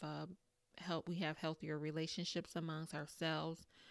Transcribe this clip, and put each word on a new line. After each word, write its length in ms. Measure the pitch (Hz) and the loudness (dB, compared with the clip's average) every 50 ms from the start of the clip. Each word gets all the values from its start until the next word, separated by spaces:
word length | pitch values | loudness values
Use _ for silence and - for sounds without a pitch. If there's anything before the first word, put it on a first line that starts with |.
uh, 260 | - 151 151 147 156 175 180 - _ _ _ _ _ _ - | -4 -4 -2 -2 -4 -6 -8 -12 _ _ _ _ _ _ -14
help, 320 | - 170 185 170 160 - - | -6 -2 0 0 2 2 0
we 60 | 175 | 0
have 220 | 175 180 151 156 | 2 2 2 2
healthier 400 | - - 156 160 - 160 151 151 | 2 0 0 0 0 -2 -2 0
relationships 760 | 147 151 156 151 160 160 160 - 175 175 - - 175 165 - - | 0 0 0 2 2 0 2 0 0 0 0 0 0 0 0 -2
amongst 400 | 170 165 165 156 156 160 - - | -2 -2 0 -2 -2 -4 -4 -4
ourselves, 720 | 151 147 - - - 165 160 160 156 156 165 165 - - - - - - - | -4 -4 -6 -2 0 2 4 4 4 2 0 -2 -4 -8 -16 -20 -20 -20 -20